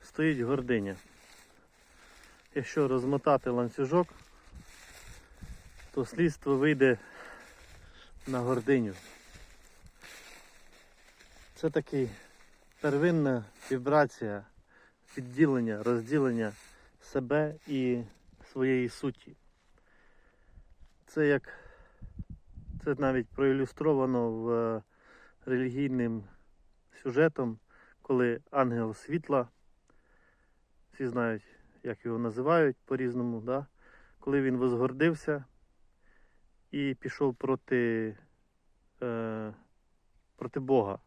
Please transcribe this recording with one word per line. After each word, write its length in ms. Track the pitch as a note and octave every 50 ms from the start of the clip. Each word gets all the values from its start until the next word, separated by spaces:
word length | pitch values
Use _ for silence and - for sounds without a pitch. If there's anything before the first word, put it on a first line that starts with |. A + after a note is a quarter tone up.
| -
стоїть 360 | - - - D#3 D#3+ D#3 C3
гординя. 560 | A#2+ A#2 C3+ C#3+ B2+ A#2+ B2+ A2+ G2+ G2 F#2+ F#2+ - - - - - - - - - _ - - _ _ _ _ _ _ - - - - - - - - - - - _ -
Якщо 320 | D3 B2+ - - D#3 D3 B2+
розмотати 640 | C3 C3 B2 C3 C#3+ C#3 - D#3 C#3+ C3 - C3
ланцюжок, 580 | B2 A#2+ A#2+ A#2 - - C#3 C3 D3+ F3+ F3+ - - - - - - - - - - - - - - - - - - - - - - - - - - - - - - - - - - - - -
то 140 | - - C3
слідство 520 | - - - E3+ E3+ D3+ - - C#3 C#3 C3
вийде 400 | C3+ D#3 D3+ C3+ C3+ C3 B2 - - - - - - - - - - - - - - - - - - - - - - - - - - -
на 120 | C3 B2+
гординю. 540 | A#2+ A#2+ C3 B2 A2 B2+ C#3 B2+ A#2 G#2 F#2+ F2+ - - - - - - - - - - - - - - - - - - - - - - - - - - - - - - - - - - - - - - - _ - - _ _ - - - - - - -
Це 140 | - - D#3+
такий 400 | D3 D#3+ C#3+ - - C#3 C3 A#2 G#2 - - - - - - - - _ _ _ _ _
первинна 640 | - D3+ C3+ C#3+ D3+ F3 E3+ E3 D3+ C#3 C3 A#2+ A2 - - - - -
вібрація 760 | C3+ B2+ B2 C#3 C#3+ D3+ D3 B2 - - A#2+ A2 G#2 G2+ G#2 - _ - - _ _ - - _ _ _ _ _ - -
відділення, 680 | C3 B2 B2 C3 E3 D3 C3+ B2+ A#2 A2+ G#2+ G#2 A2
розділення 680 | A#2+ A#2+ A#2 A2+ A2+ C#3+ D#3 C#3 C3 A#2+ A#2 A2+ G#2+ G#2 - - - - - - - _ _
себе 540 | - - - C#3 C3 A#2+ C#3+ D3+ D#3 D3+ D#3 D#3 _ -
і 340 | D3 C3+ C3 B2 B2 A#2+ A#2 G#2 - _ _ - - _ - -
своєї 380 | - C3+ B2+ C3 C3 B2+ B2 A#2+
суті. 460 | - - - C#3 B2 - - - D3+ _ _ _ _ _ _ _ _ - _ _ _ _ _ - _ - _ _ _ _ _ _ - - - - - _ - - _ _ _ _
Це 200 | - D#3 D3+ D3
як, 320 | C#3+ C3+ - - - - - - - - - - _ _ - - - - - _ - - _ - - - - - - - -
це 120 | D3+ C#3+ C3
навіть 300 | C#3+ C3 C3 C3 A#2 -
проілюстровано 1040 | - - C#3 C3+ C3+ C3+ C3+ B2 - - D3+ D#3 D3+ C#3 C3 C3 B2+ B2 A#2+ A#2
в, 500 | A2 A2+ A2+ A#2+ A#2 A#2 A#2 A2+ A2+ A2 G#2+ _ _ _ _ - - - - - _ _ -
релігійним 800 | - C3 B2 C3 C3 A#2+ C3 C#3+ C3+ B2+ B2+ A#2+ A#2 A2+ A2 G#2 G2 - - - _ - _ _ _ _ _ _ _ _ - -
сюжетом, 560 | C3+ A#2+ C3 D#3 E3 D3+ - C3+ A#2 A2+ A2 _ _ - - - - - _
коли 400 | _ - C3+ B2+ B2 A#2+ A#2 - - _
ангел 420 | - C#3+ C3 B2 A#2+ A#2 A2+ A2 G#2+
світла, 540 | - - - D3 E3+ D#3 - C#3+ C3+ A#2+ A#2 _ _ _ - _ _ _ _ _ _ _ _ _ _ _ _ _ _ _ _ _ _ _ _ _ _ _ _ _
всі 140 | - C#3 B2+
знають, 360 | A#2 B2 A#2+ A#2 A2 G#2 - - - - - - _ - _
як 220 | B2+ A2 - -
його 140 | A#2+ A#2 A2+
називають 580 | A#2+ A#2 G#2+ A#2+ B2+ D3 E3 E3+ D#3+ C#3+ B2+ _ _
по-різному, 560 | - C3+ B2+ C3 B2 A#2+ B2+ A#2+ A#2+ A#2 A2+
да? 240 | G#2+ A#2+ B2+ C#3 C#3+ - _ _ - - - - - - - _
Коли 220 | - - C#3 C#3+
він 160 | C3+ C3 B2+ B2
возгордився 880 | B2+ B2+ A#2+ A#2 B2 B2+ B2+ C3+ D3+ E3 E3 D3+ - - D3+ C#3+ C3 - _ _ _ _ _ _ - _ _ _ _ - - _ - _ _ _ _ _ _ _ _ _
і 240 | - C#3+ C#3+ C#3 C3 -
пішов 360 | - B2 - - C#3+ C#3 B2
проти, 840 | - - C3 C3 B2 _ - C3+ B2 A#2+ A#2 A2+ A2+ A2 A2 G#2+ - - _ _ _ _ _ _ _ _ _ _ _ _ _ _ _
е, 520 | B2+ B2 A#2 A2+ A2+ A2 A2 A2 A2 G#2+ G#2 - - _ _ _ _ _ _ _ _ _ _ _ _ _ _
проти 240 | _ - A#2+ - C#3+
Бога. 400 | C3+ C3 C3+ C3 G#2+ G2 G2 - _